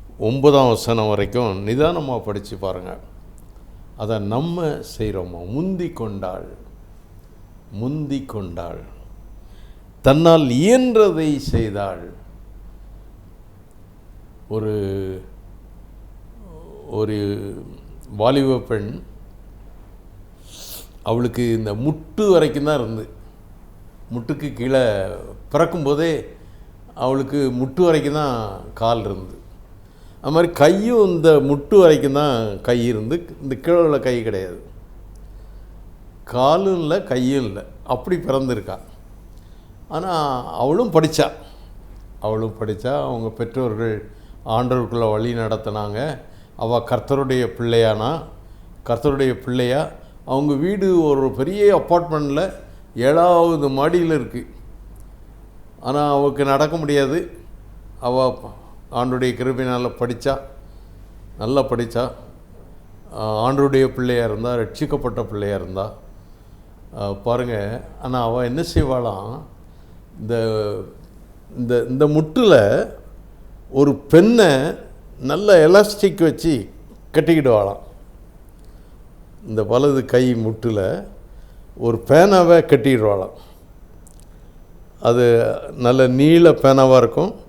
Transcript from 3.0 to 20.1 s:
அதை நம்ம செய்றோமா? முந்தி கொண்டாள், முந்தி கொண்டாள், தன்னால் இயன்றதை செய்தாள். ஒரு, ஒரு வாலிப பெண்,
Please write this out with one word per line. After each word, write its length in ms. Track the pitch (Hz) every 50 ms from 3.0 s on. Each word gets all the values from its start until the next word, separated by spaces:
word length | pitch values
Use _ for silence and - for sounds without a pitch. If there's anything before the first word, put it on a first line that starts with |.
| - - - - - - - - - - - - - - - - - - -
அதை 220 | - 110 104 113 107
நம்ம 480 | 101 101 110 127 156 170 170 180 170 151 143 - - - - -
செய்றோமா? 480 | 110 107 95 95 90 90 87 85 87
முந்தி 440 | 92 113 143 175 190 190 170 175 160
கொண்டாள், 560 | - - 117 107 101 98 - 92 92 90 85 82 - - - - - - - - - - - - - - - - - - - - - - - -
முந்தி 520 | - 98 113 131 147 156 147 135 139 135 139
கொண்டாள், 580 | - - 107 95 87 85 87 85 85 82 80 - - - - - - - - - - - - - - - - - - - - - - - -
தன்னால் 400 | - 123 139 156 165 170 165 160
இயன்றதை 920 | 151 127 120 127 165 208 240 262 254 254 226 220 214 196 165 160 160 151 147
செய்தாள். 760 | 135 - - - 117 117 110 98 101 101 98 92 85 82 90 90 - - - - - - - - - - - - - - - - - - - - - - - - - - - - - - - - - - - - - - - - - - - - - - -
ஒரு, 260 | 107 110 110 107 107 104 98 98 98 98 95 95 95 92 - - - - - - - - - - - - - - - - - - - - - - - - 104 - - 78 73 - - 69 73 -
ஒரு 280 | 117 104 107 107 107 104 104 101 101 101 101 98 - - - - - - - - - - - - 104
வாலிப 420 | 104 107 123 139 143 135 135 131 120
பெண், 440 | - - 120 104 101 107 131 175 - - - - - - - - - - - - - - - - - - - - - -